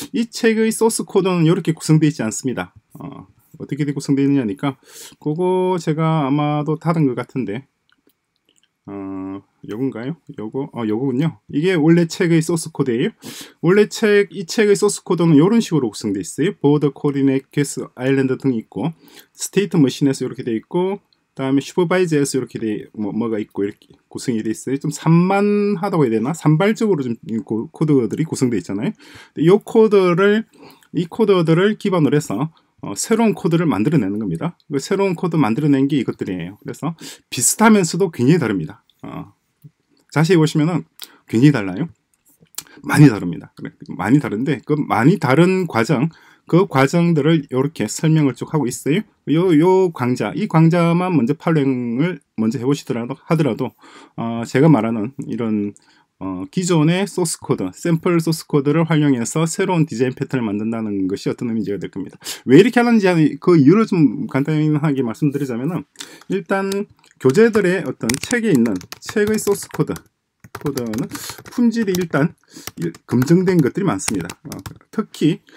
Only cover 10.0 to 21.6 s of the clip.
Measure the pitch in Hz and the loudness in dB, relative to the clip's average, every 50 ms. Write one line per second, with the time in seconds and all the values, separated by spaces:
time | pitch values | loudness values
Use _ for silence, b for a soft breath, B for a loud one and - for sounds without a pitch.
10 | 120 135 170 - _ - - - 107 110 - 131 143 - - 120 113 104 104 113 | -8 -10 -10 -12 _ -18 -14 -12 -12 -8 -8 -8 -8 -8 -6 -6 -4 -2 -2 -2
11 | 139 135 123 131 165 160 - _ _ - - 147 160 190 185 156 143 165 170 175 | -2 -2 -2 -2 -2 -2 -4 _ _ -8 -4 -2 0 0 2 2 4 4 4 4
12 | 170 165 - - 185 165 170 160 156 - 175 165 - 160 - - - 127 113 120 | 4 0 -2 -2 0 2 2 2 0 0 -4 -4 -6 -6 -6 -4 -2 -2 0 0
13 | 160 226 - B B B B B B B B B - 165 196 208 208 - - - | -2 -4 -6 B B B B B B B B B 0 2 4 4 2 2 0 -2
14 | 226 208 208 202 202 - 170 196 190 - - 233 214 208 202 - 208 202 - - | 0 2 4 2 2 0 -4 -12 -10 -4 0 2 4 4 4 4 2 0 0 -2
15 | - - 185 170 170 165 156 139 160 202 233 226 220 - 170 143 127 107 - - | -4 -2 0 2 4 6 6 6 6 6 4 2 2 2 0 -2 -2 -2 -4 -6
16 | - 107 98 101 90 - - - 147 202 202 _ - 143 147 147 151 143 - - | -6 -4 -4 -4 -6 -8 -4 -4 -2 -2 -2 _ 2 2 2 2 2 -2 -2 -2
17 | - 147 135 139 139 135 131 135 - _ - 151 139 - - 131 104 - - - | -4 -2 0 0 2 2 0 0 -4 _ -4 -4 -4 -4 -6 -10 -12 -12 -10 -4
18 | 123 135 135 135 135 131 127 117 - 135 120 110 107 _ - 95 123 170 160 B | -2 0 0 2 0 0 -2 -2 -2 -2 -2 -4 -6 _ -8 -6 -6 -6 -6 B
19 | B B B B B B B - - - - 185 202 170 - 170 135 123 - - | B B B B B B B -14 -8 -4 -2 -2 -2 0 2 2 2 2 2 0
20 | 143 139 135 - 127 120 113 123 110 120 113 107 - - - 180 185 190 202 202 | 0 0 0 -2 -6 -8 -8 -8 -6 -6 -6 -6 -6 -4 -4 -2 -2 -2 -4 -8
21 | _ _ _ _ _ _ _ - 135 135 139 139 | _ _ _ _ _ _ _ -6 -2 0 0 0